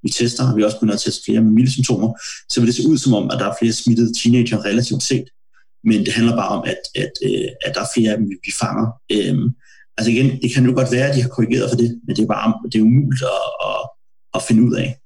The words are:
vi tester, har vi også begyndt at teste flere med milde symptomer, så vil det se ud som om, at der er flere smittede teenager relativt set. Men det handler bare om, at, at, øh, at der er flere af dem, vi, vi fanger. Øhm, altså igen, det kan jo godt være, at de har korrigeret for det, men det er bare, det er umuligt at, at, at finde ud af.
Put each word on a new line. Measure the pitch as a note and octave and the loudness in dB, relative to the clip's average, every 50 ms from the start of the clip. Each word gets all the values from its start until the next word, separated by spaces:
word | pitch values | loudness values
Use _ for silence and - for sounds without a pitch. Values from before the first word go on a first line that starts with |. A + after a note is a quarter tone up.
vi | - - | -4 -4
tester, | - - B2 A#2+ - - C3 | -2 -2 -2 -2 -2 0 0
har | C3 A2+ | 0 2
vi | G#2+ | 2
også | G#2+ G#2 G#2 - | 2 0 0 0
begyndt | - G#2+ G#2+ | -2 0 0
at | G#2+ | 0
teste | - - - - - | -4 -6 -6 -6 -4
flere | - A2 A2+ | -2 2 2
med | A2+ A2 | 4 4
milde | G#2+ A2+ B2+ C3 C3 | 6 4 4 2 2
symptomer, | - B2+ - B2 F#2+ G#2 A2+ A2+ - - - - - - _ | 0 0 0 0 0 0 -4 -4 -6 -14 -16 -16 -16 -10 _
så | - B2+ | 0 0
vil | A#2+ | 2
det | A2+ B2 | 2 2
se | - - D3 | 2 2 2
ud | D#3+ B2 | 2 2
som | - C3+ A#2 | 2 2 2
om, | G#2 G2+ - | 2 0 -2
at | - - | -4 -4
der | G#2 G2+ | -4 -4
er | - - | -4 -2
flere | A#2 A#2 | -2 -2
smittede | A2 - - B2 A2+ A2+ A#2 A2+ A#2 - | -2 0 0 2 2 4 2 0 0 0
teenager | - A#2+ A#2+ B2 A2+ A2+ A2 G2+ - | 2 2 4 4 2 0 -2 -4 -2
relativt | G2+ G2+ A#2 A#2+ - - B2+ | -2 -2 -2 -2 -2 -4 -4
set. | - - C3 B2+ - - _ _ _ _ _ _ _ _ _ _ - A2+ | -2 -2 -2 -2 -4 -6 _ _ _ _ _ _ _ _ _ _ 0 2
Men | A2 G#2 F#2+ | 2 2 2
det | - | 0
handler | - A2 A2+ A#2 A#2 | 0 2 2 2 2
bare | A#2 G2 F#2+ | 0 -2 -2
om, | G#2 - - - | -4 -4 -4 -6
at, | - - - - - - | -8 -8 -10 -12 -6 -6
at, | - - - - - | -6 -6 -6 -6 -4
øh, | - G1+ - - - - - - | -2 -2 -2 -4 -6 -8 -8 -10
at | - - | -8 -6
der | - | -6
er | - - - | -8 -4 0
flere | B2 A2+ G#2+ | 2 2 2
af | G#2+ G#2+ | 2 0
dem, | G#2+ G2 | -2 -2
vi, | F#2+ - - | -4 -8 -10
vi | - - - | -10 -6 -4
fanger. | A#2+ - G2 G#2 A2 A2+ A#2 - _ - - | -4 -4 -2 -2 -2 -4 -4 -8 _ -4 -2
Øhm, | G#2 G2+ - - D3 - B2 B2+ _ _ _ - - - _ _ - | 0 0 0 0 0 0 0 -2 _ _ _ -20 -20 -20 _ _ -2
altså | A2+ A#2 A#2 | 0 0 2
igen, | B2 C3 C#3 - - | 4 2 2 0 0
det | - A#2 - | -4 -2 2
kan | C3+ B2+ B2 | 4 4 4
jo | A#2+ | 4
godt | - C3 - | 2 0 0
være, | A#2+ B2 C#3 C#3 | 0 0 0 2
at | C#3 | 2
de | C3 | 0
har | A#2+ - | 0 0
korrigeret | - - A2+ G#2 A#2+ C3 A#2+ - | 0 -2 0 0 0 -2 0 -2
for | - | 0
det, | B2 A#2+ A#2 A#2 - - | 0 0 0 0 -6 -8
men | - - | -6 -2
det | G#2 | -2
er | A2 - G#2+ | 0 -2 -2
bare, | G#2 G#2+ A2 A2 - - A#2 | -2 -2 -2 -2 -4 -6 -4
det | - A2 | 0 2
er | G#2+ A2 | 4 6
umuligt | B2 C3+ D3 B2+ C3+ B2+ | 6 6 4 4 0 -2
at, | - - - - - - - - - G2+ | -2 -2 -2 -2 -4 -6 -6 -6 -6 -6
at, | G2+ - - - - _ _ _ _ _ _ _ - | -4 -6 -8 -10 -14 _ _ _ _ _ _ _ -8
at | - - - | -8 -2 2
finde | A#2 A2 A#2+ A#2+ | 4 4 4 4
ud | - - - | 2 0 -4
af. | C#3 - - _ | -6 -6 -10 _